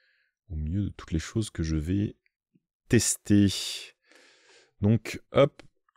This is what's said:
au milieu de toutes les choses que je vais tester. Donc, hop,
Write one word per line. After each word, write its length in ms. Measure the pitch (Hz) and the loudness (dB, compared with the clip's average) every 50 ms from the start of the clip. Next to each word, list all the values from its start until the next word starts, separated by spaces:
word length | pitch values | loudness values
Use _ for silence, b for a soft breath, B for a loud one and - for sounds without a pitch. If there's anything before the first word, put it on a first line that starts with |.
| _ _ _ _ _ _ _ _ _ - | _ _ _ _ _ _ _ _ _ -12
au 60 | 82 | -8
milieu 280 | 78 76 76 87 101 98 | -6 -6 -4 -4 -4 -4
de 60 | 90 | -4
toutes 220 | - - - - | -6 -12 -10 -6
les 80 | 87 80 | -4 -4
choses 300 | - - - 113 107 - | -4 -4 -6 -6 -6 -6
que 140 | - - 82 | -6 -6 -4
je 120 | 80 80 | -4 -2
vais 400 | 78 76 85 92 101 104 - - _ _ _ _ _ _ _ _ _ _ _ _ _ _ - | -4 -2 -2 -2 -2 -2 -4 -6 _ _ _ _ _ _ _ _ _ _ _ _ _ _ 2
tester. 600 | - 113 - - - - - - 104 101 101 98 - - - - - - - - - _ b b b b b b b b b b b b b b b b | 2 2 2 2 -4 -4 0 4 4 6 6 4 2 -2 -8 -8 -10 -12 -14 -16 -20 _ b b b b b b b b b b b b b b b b
Donc, 420 | 101 101 117 110 - - - - - _ - | 0 2 2 0 0 -6 -14 -14 -10 _ 2
hop, 280 | - 139 147 - - - - _ _ _ _ _ | 4 4 4 2 -4 -20 -20 _ _ _ _ _